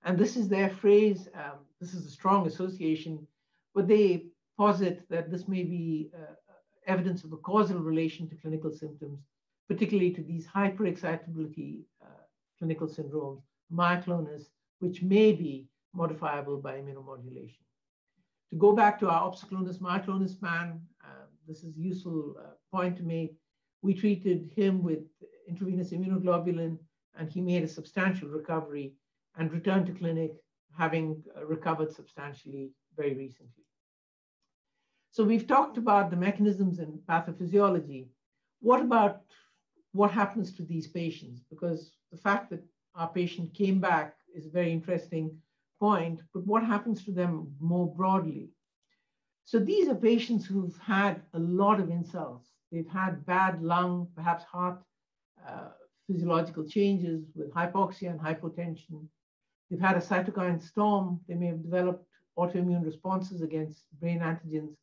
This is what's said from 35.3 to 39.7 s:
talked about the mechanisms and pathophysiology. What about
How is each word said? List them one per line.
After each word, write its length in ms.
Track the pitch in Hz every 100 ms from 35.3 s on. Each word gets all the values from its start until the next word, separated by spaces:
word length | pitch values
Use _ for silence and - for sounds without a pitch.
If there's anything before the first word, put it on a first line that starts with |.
| 226 -
talked 300 | 269 269 240
about 320 | 233 202 175
the 80 | 175
mechanisms 600 | 190 202 208 190 190 170
and 200 | 156 151 -
pathophysiology. 1040 | 165 170 160 175 202 202 175 143 135 127 _ _ _ _ _
What 220 | 226 254
about 400 | 254 233 202 - _ - _ _ _